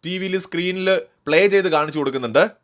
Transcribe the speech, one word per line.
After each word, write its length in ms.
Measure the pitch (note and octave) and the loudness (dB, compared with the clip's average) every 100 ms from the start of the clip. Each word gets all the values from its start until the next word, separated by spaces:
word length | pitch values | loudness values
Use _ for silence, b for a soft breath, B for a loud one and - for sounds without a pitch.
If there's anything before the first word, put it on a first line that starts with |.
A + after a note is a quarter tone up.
ടി 140 | D#3+ F#3 | -8 -8
വിയിൽ 200 | F#3 F#3 | -4 -6
സ്ക്രീനിൽ 580 | F#3 E3+ F3+ F#3 F#3 F#3+ - _ - | -4 -4 -4 -2 0 0 -2 _ 0
പ്ലേ 200 | D#3+ G3 | 2 4
ചെയ്ത് 220 | G3 F3+ | 2 2
കാണിച്ചു 300 | D#3 D3+ D3+ | 0 -2 -2
കൊടുക്കുന്നുണ്ട്. 520 | C#3 C3+ A#2+ A#2 G#3 - | -4 -4 0 2 2 0